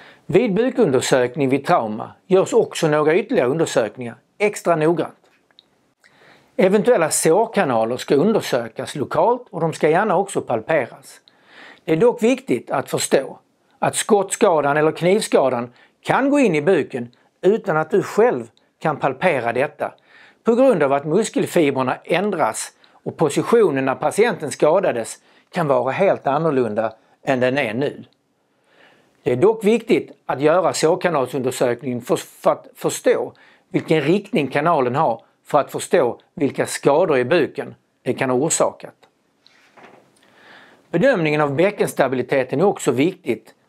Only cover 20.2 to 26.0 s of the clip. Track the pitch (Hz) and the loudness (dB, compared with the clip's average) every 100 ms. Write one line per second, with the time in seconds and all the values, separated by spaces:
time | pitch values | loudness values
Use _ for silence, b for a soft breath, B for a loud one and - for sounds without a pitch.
20.2 | b b - 226 269 196 143 139 156 175 | b b 0 4 4 4 2 0 0 0
21.2 | 214 254 156 180 147 127 127 - - 175 | 0 -2 -2 2 2 0 -2 -4 -2 -2
22.2 | 208 175 139 - - b b b - - | -2 -2 -2 -4 -10 b b b -12 -2
23.2 | 156 147 - 233 196 135 135 127 151 160 | -2 0 2 4 4 2 -2 -2 -2 0
24.2 | 233 185 143 - 151 180 180 120 110 - | 0 -2 -8 0 2 2 2 -2 -6 -12
25.2 | b b b - 156 127 123 127 | b b b -2 0 2 0 0